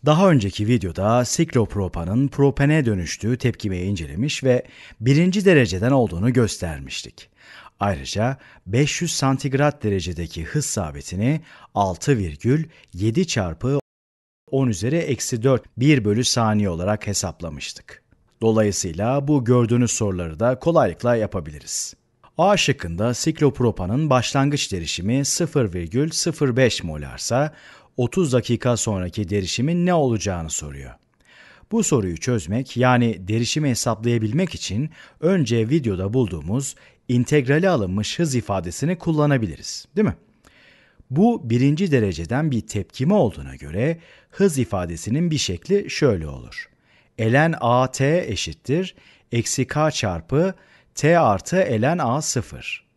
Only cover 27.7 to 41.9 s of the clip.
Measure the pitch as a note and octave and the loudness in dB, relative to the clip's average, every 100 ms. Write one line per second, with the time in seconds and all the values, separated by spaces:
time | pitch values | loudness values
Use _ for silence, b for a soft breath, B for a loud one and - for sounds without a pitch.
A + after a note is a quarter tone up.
27.7 | B B - B2 - E3 B2 - A#2 B2+ | B B -4 -2 0 2 2 2 0 0
28.7 | A#2 - G2 F2+ F#2+ G2 G#2 F#2 - C3+ | 0 -2 -2 -4 -6 -2 -2 -2 -2 0
29.7 | F3 F3 F3 C3+ A2+ G2+ F2 D#2+ - D2 | 0 2 2 2 0 -2 -4 -6 -8 -10
30.7 | C#2 C2 C2 _ _ B B B B B | -14 -16 -18 _ _ B B B B B
31.7 | A3+ G#3+ C3+ F#2+ E2 - A#2+ D#2+ A2 C#3 | -2 2 2 0 -4 -2 -2 -2 -4 -4
32.7 | A#2 B2 B2 A#2+ F#2 F#2 A2 A#2 D#3 D3 | 2 4 4 2 -2 -4 -2 0 0 0
33.7 | A#2 - G#2+ A#2 A#2 G#2+ B2+ F#3+ - - | 0 -2 -2 0 0 0 -2 -2 -4 -6
34.7 | G2 D3+ B B B D#3+ F#3+ B2 A#2 A2 | -4 -6 B B B 0 2 2 0 2
35.7 | D#3+ A#2+ F#2 F#2+ B2 A2 E2+ D2+ A#2 C#3 | 0 0 -2 -2 0 0 -2 -4 -4 -6
36.7 | - b b _ B2 B2 D3+ B2 C#3+ F#3+ | -12 b b _ 0 2 0 2 2 4
37.7 | D#3 F#2+ F#2+ G#2+ - E3+ B2+ G#2+ G2 F2 | 2 0 -2 -4 -2 0 0 -2 -4 -4
38.7 | - - F3+ E3+ D#3 D3 C#3 G#2 D2 - | -4 -4 -2 -2 2 2 2 0 -6 -12
39.7 | - - F3+ G#3 - _ _ b b b | -14 -8 0 0 -2 _ _ b b b
40.7 | b b b _ C3 A3 A#3 A#2+ A#2+ C3+ | b b b _ 2 4 2 0 2 2
41.7 | D3+ G3 | 2 2